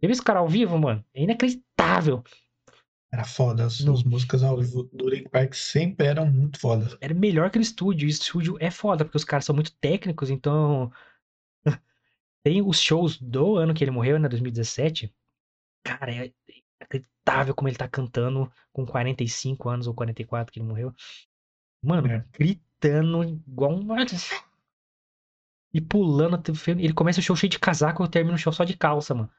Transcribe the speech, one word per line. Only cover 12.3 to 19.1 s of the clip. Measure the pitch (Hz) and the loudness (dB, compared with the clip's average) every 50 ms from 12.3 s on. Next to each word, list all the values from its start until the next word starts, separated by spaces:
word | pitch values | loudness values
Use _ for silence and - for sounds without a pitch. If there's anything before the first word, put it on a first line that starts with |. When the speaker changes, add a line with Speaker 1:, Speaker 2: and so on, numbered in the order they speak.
| _ _ _ | _ _ _
Speaker 1:
tem | 143 160 196 202 | 0 2 2 2
os | 196 170 - | 2 2 0
shows | - - 156 165 175 160 - - | 2 2 2 2 2 0 -2 -4
do | 127 123 117 127 143 196 214 | -10 -6 0 0 2 2 4
ano | 190 160 165 160 | 2 2 2 2
que | 160 151 | 2 0
ele | 135 | 0
morreu, | 127 123 117 127 147 156 | 0 0 2 2 2 2
né, | 151 143 | 2 0
dois | 120 117 | 0 -2
mil | 123 127 | -4 -4
e | 117 | -2
dezessete. | 117 113 110 - - 131 160 160 - - 104 _ _ _ _ _ _ _ _ _ _ _ _ _ _ _ | -4 -4 -4 -2 -2 -2 -2 -2 -4 -8 -10 _ _ _ _ _ _ _ _ _ _ _ _ _ _ _
Cara, | - 127 - 135 123 120 | -10 -10 -8 -8 -8 -8
é | 120 127 123 _ _ _ _ - _ _ _ _ _ | -8 -10 -12 _ _ _ _ -20 _ _ _ _ _
inacreditável | - _ - 135 127 _ _ _ _ - - - 139 131 131 | -20 _ -8 -8 -8 _ _ _ _ -2 0 0 -2 -2 -4
como | - 139 135 | -2 -2 -4
ele | 123 | -4
tá | - 131 123 | -4 -8 -8
cantando | - - 131 120 - 127 120 127 131 135 135 127 _ _ _ _ _ | -6 -6 -8 -4 -4 -2 -2 -2 -2 -2 -4 -6 _ _ _ _ _
com | - 131 | -8 -8
quarenta | 120 - 127 120 127 | -6 -4 -4 -2 -2